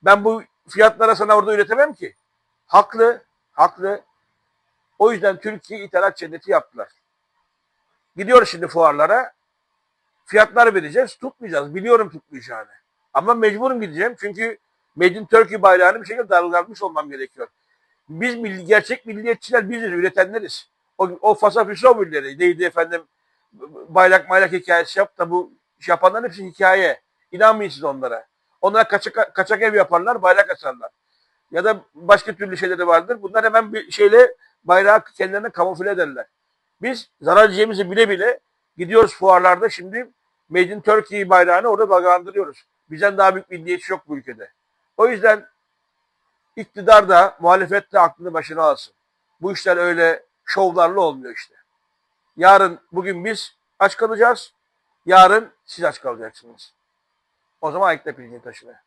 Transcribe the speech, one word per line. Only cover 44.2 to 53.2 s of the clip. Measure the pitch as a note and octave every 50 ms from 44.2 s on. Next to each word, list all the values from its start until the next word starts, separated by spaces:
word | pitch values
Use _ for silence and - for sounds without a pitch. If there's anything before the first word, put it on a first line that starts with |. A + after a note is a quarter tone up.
| B2+ C3 A#2+ G#2+ G2+ - _ _ _ _ _ _ _ _ _ -
O | G#3+ A#3+
yüzden | B3 G3+ F#3+ A3+ G#3+ G#3 - _ _ _ _ _ _ _ _ _ _ _ _ _ _ _ _ _ _ _ _ _ _
iktidar | - G#3+ _ _ G3+ F#3+ G3 A3 G#3 G3+ F#3
da, | F#3+ F3 F3+ G3 - _
muhalefet | E3 E3+ F3+ G3 F#3+ D#3 G3 G3+ G3 _ -
de | G3
aklını | F3+ E3+ - _ F3 F3+ D#3+
başına | E3 D3+ D3 D#3 D#3+ D#3+
alsın. | D3+ C#3 - - - _ _ _ _ _ _ _ _ _ _
Bu | D#3+ F#3+ G3
işler | - - F#3+ F3+ F3
öyle | F3 F3 F3 E3+ E3+ E3 E3 - _ _ _ _ _
şovlarla | - - G3 G3 F#3 E3+ F3+ E3+ E3 F#3 G3+
olmuyor | F#3 D#3+ C#3+ C3+ B2+ B2+ A2+
işte. | - - _ _ _ _ _ _ _ _ _ _ _ _ _ _ _ _ _ _ D3
Yarın, | E3+ F#3 G3 G3 F#3+ F#3 E3+ D#3+ _ _
bugün | - F3 F3+ F#3+ F#3+ F3